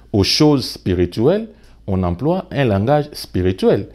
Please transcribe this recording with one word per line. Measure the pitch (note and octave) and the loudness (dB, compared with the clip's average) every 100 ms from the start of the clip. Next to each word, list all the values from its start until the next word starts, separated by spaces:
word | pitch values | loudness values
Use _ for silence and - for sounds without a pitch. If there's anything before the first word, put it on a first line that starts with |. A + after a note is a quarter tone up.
| - | -4
Aux | G#3+ | 0
choses | - - D3+ C#3+ - | 0 2 4 2 -2
spirituelles, | - G#2 F2+ F2+ - B2 G#3 A3+ - - - - | -6 -2 0 0 0 0 0 -4 -14 -20 -16 -6
on | F#2 | -2
emploie | F2+ F2 C#3+ F#3 - | -2 -2 -2 -4 -4
un | C3 | -2
langage | B2+ G2 A2 D3+ C#3+ | 0 2 2 0 -2
spirituel. | - - F#2 F2+ F#2+ A#3 B2 G#2 | -10 -8 -2 -2 0 0 0 -2